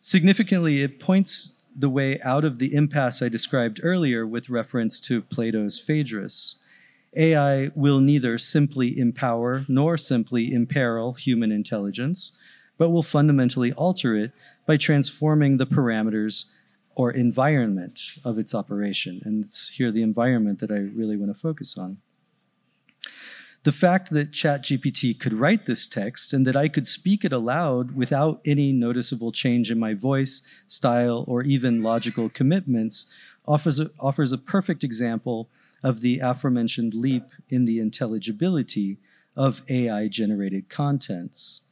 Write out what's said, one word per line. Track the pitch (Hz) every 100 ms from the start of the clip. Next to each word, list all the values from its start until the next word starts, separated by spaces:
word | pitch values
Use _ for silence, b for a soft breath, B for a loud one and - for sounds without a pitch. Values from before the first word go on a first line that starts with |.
Significantly, | - 190 170 196 220 185 165 143
it | 139 -
points | - 190 190 - - _ _ -
the | 139
way | 131 135 135
out | 131 135
of | 156 120
the | 127
impasse | 147 147 147 131 120
I | 120
described | 113 - 135 117 107
earlier | 170 185 156 120 113
with | 117 120
reference | 123 110 123 113 -
to | - 120
Plato's | - - 113 110 104 -
Phaedrus. | - 151 139 110 98 - - - b b b b b -
A | 160 156
I | 143 139 135 151
will | 143 139
neither | 135 147 123 117
simply | - 156 143 143 123 -
empower | 120 117 131 117 120 131 135
nor | 131 151 165
simply | - 127 110 123 117
imperil | 123 117 147 123 113 117
human | 127 - 120 113
intelligence, | 107 104 110 101 98 131 180 - b b b b _
but | 165
will | 170
fundamentally | 156 151 151 143 123 131 120
alter | - 170 185 127 107
it | 110 b b b -
by | 156
transforming | - 147 135 - 151 151 143 135
the | 127
parameters | - 123 110 110 107 107 107 - b b b _
or | - 127
environment | 123 120 117 135 151 113 98 87 - - -
of | 123 110
its | 107
operation. | 113 98 101 104 101 - 90
And | 107 107 104
it's | - -
here | - 123
the | 110
environment | 113 107 120 123 107 98
that | 104
I | 104
really | 98 113 110 104
want | 101
to | 101
focus | 160 156 - -
on. | 92 98 _ _ _ _ _ _ _ _ _ _ B B B B B B
The | -
fact | 143 185 185 185
that | 151 147
Chat | - 160 143
G | - 139
P | 139
T | 131 127
could | 113 127
write | 110 139 220 -
this | 117 -
text | - 101 123 -
and | 139 131
that | 135
I | 151
could | 151 -
speak | - 180 202 165
it |
aloud | 135 117 139 170 127 123 135
without | 123 139 156 147 156
any | 147 139
noticeable | 135 117 120 117 120 117
change | - 131 120 107
in | 113
my | 110
voice, | 107 123 135 135 - B B B
style, | - 131 120 120 117 -
or | 123
even | 135 139 127 117
logical | 110 117 117 117 113
commitments | - 135 185 180 120 110 - - B B B -
offers | 147 165 139
a, | 151 -
offers | 135 139 139
a | 131
perfect | - 202 180 175
example | 139 113 120 113 127 113 113 b b b
of | 131 117
the | 120 123
aforementioned | 127 123 143 123 117 - 117
leap | 110 131 127 - _ -
in | 127 123
the | 113
intelligibility | 110 - 120 110 107 104 180 175 120 - 98 98 b b b -
of | 135 - -
A | 127 120
I | 104 107
generated | 101 107 107 98 95 -
contents. | - 143 143 - 92 87 - - - _